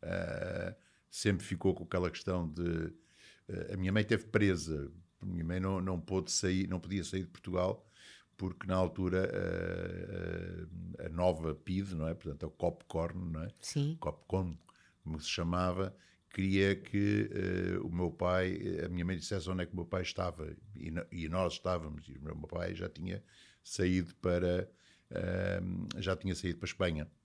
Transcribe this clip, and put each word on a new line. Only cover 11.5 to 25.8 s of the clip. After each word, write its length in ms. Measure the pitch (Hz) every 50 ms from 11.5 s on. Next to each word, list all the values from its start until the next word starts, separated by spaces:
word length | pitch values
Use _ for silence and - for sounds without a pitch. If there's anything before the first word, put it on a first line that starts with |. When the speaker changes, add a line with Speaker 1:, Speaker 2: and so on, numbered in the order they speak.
| 76
Speaker 1:
pid, 400 | - - - 92 95 98 101 92
não 140 | 80 78 80
é? 60 | 82
Portanto, 320 | - - 78 73 - -
a 40 | 78
Copcon, 580 | - _ - 87 80 - - _ - 82 82 82 85
não 280 | 92 90 85 82 78
é? 60 | 80 107 - -
Speaker 2:
Sim. 360 | - - - 147 143 147 160 160
Speaker 1:
Copcon, 560 | - 80 76 - - _ - 95 92 90 78 - _ - _ _ - _ _ _ _
como 160 | 80 78 76
se 80 | 73 -
chamava, 680 | - - 85 85 87 90 92 92 90 92 95 98 - - - - _ _ _ _
queria 440 | - - 95 95 95 98 98 98 98
que, 540 | 95 - - - 101 101 101 104 104 107 107
eh, 460 | - 98 92 92 92 90 90 90 92 92
o 80 | - 85
meu 200 | 85 87 90 85
pai, 480 | 85 - 87 90 90 92 92 92 92 82 - 92 92 - -
a 40 | 87
minha 160 | 90 87 85
mãe 120 | 87 95 85
dissesse 320 | - - 104 95 80 90
onde 120 | 92 90 87
é 20 |
que 60 | 82 -
o 20 |
meu 80 | 90 85
pai 160 | - - 92
estava, 540 | 90 - - - 92 87 80 82 78 76 76 - - - 104
e 160 | - - 82
no-, 160 | 80 87 85 -
e 160 | - 80 82 78
nós 260 | 82 92 95 87 82
estávamos, 540 | - - 92 92 87 80 78 76 76 76 -
e 80 | 69
o 60 | 69
meu 120 | 71 78 78
pai 380 | 76 76 - 87 87 87 90 92
já 140 | 90 90 92
tinha 340 | - - 85 92 90 98 - _ - - - - - _
saído 520 | _ - - - 95 92 92 92 87 82 -
para, 540 | _ - 90 87 90 90 87 90 90 92 - - _ _ - - _ _ _
eh, 500 | - 87 90 90 90 92 92 92 92 92 90 92 90 90